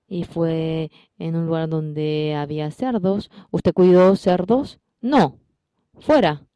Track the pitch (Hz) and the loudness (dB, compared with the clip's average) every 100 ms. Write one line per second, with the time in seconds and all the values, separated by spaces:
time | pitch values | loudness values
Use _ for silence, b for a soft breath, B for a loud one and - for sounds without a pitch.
0 | - 180 - 165 165 160 160 160 160 b | -12 -10 -8 -4 -2 -2 -4 -4 -6 b
1 | b - 165 165 165 160 160 160 156 147 | b -12 -6 -4 -4 -4 -2 -4 -6 -6
2 | 151 151 151 147 147 151 151 - 262 233 | -4 -2 -4 -4 -6 -6 -8 -6 -4 -2
3 | 190 202 - B B 175 185 170 185 180 | -2 -2 -6 B B -2 0 4 6 8
4 | 185 196 196 180 185 247 294 - _ _ | 6 4 0 0 0 -2 -2 -12 _ _
5 | 233 277 175 - _ _ _ _ _ _ | 0 2 0 -2 _ _ _ _ _ _
6 | - 302 180 147 _ | 0 2 2 -2 _